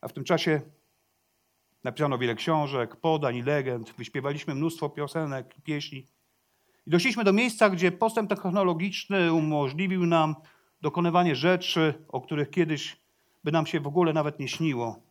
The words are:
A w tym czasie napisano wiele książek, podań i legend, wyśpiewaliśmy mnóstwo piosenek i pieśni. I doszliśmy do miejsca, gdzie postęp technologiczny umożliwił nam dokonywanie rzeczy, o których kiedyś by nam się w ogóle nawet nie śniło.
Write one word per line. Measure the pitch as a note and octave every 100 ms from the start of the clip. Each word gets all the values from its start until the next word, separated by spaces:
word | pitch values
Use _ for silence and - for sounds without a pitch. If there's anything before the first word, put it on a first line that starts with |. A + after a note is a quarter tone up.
A | C3
w |
tym | -
czasie | C3 E3+ - D3+ - _ _ _ _ _ _ _ _ _ _ _
napisano | B2+ A#2+ D3 B2+
wiele | B2 A2
książek, | - D#3+ D3 C#3 A#2 -
podań | E3 D#3+ C#3+ A#2+
i |
legend, | A#2+ D3 C3 B2 A2 -
wyśpiewaliśmy | A#2 C#3+ C3+ D3 - C#3
mnóstwo | D#3+ E3 D3
piosenek | D3 D3 E3 D#3 C3+ B2 -
i |
pieśni. | - D3+ C#3+ C3+ B2 _ _ _ _ _ _ _ -
I |
doszliśmy | E3+ C4 A3
do | G3+
miejsca, | G3 A#3+ A3+ G#3+
gdzie | F#3 F3+
postęp | F3+ A3 A3 G#3
technologiczny | G#3 F#3+ F3+ F#3+ E3 G3 - - G3 E3+
umożliwił | E3 D#3 D3+ C#3 D3 F#3+ F#3 E3+
nam | E3+ D#3 D3+ - _ _ _
dokonywanie | D3+ F3 E3+ E3+ F3+ C3+
rzeczy, | D#3+ F3+ F3+ E3+ D#3+ - -
o | C3
których | - D3+ C#3+
kiedyś | - D#3+ D3 - - _ _ _ _
by | D3+
nam | D#3+ D3+
się | E3
w | C#3+
ogóle | D3+ E3
nawet | D#3 D3+ -
nie | C3
śniło. | - D#3+ B2+ A#2 G#2+ _